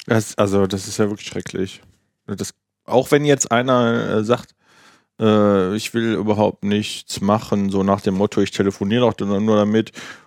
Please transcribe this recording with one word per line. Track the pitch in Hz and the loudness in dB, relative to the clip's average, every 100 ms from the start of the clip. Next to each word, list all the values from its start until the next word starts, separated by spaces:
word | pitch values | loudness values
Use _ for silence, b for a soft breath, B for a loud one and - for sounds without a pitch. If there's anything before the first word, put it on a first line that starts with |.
| - | -2
Das, | 113 107 - | -2 0 0
also, | 101 101 95 | 2 2 2
das | 98 101 | -2 -6
ist | 101 | -2
ja | 107 | -2
wirklich | 104 - | -4 -10
schrecklich. | - - 92 95 - _ _ _ _ - | -10 -8 -8 -8 -10 _ _ _ _ -12
Das, | 98 101 - _ _ - | -10 -10 -12 _ _ -2
auch | 117 131 | 0 4
wenn | 147 | 2
jetzt | 147 139 - | 4 0 2
einer, | 117 127 127 117 117 107 107 | 0 2 2 2 0 -2 -2
äh, | |
sagt, | 107 120 - _ b b b b b - | 0 -2 -4 _ b b b b b -2
äh, | 113 107 104 101 92 | 2 4 4 2 0
ich | 107 - | -4 -4
will | 117 113 | -4 -2
überhaupt | 104 104 104 104 - | -2 0 2 0 0
nichts | 101 104 104 - - - | -2 -2 -2 -8 -12 -4
machen, | 101 107 - 104 98 | 0 0 0 -2 0
so | 98 | 0
nach | 95 98 | 2 0
dem | - | 0
Motto, | 95 104 - | 0 0 0
ich | 98 | -2
telefoniere | - 98 - 101 117 120 | 0 -2 -2 -2 2 2
doch | - 101 | 0 -2
nur, | 101 | 0
nur | 110 107 | 2 2
damit. | 104 110 110 B B B | 4 2 -2 B B B